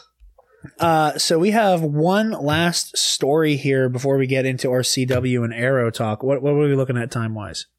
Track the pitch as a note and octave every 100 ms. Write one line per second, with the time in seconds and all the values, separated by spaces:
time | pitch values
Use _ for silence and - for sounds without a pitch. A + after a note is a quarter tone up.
0 | _ _ - _ _ _ - - E3 D#3+
1 | D3+ C#3 - E3 G3+ A3 G3+ F3+ D#3 D3
2 | E3+ G3+ A3 D#3+ C#3+ D#3 E3+ E3+ - -
3 | - - C#3 D#3 D#3 C#3 C#3 C3+ B2+ B2
4 | C#3 C#3 C3 C3 C3 B2+ C3 B2+ B2 C3+
5 | B2+ B2+ B2+ B2 A#2 A2+ B2+ C3+ A#2 -
6 | A2 G#2+ C3 C3+ C#3+ D3 D3 C3+ C3 A#2+
7 | A#2 A#2+ A2+ G#2+ G2 - -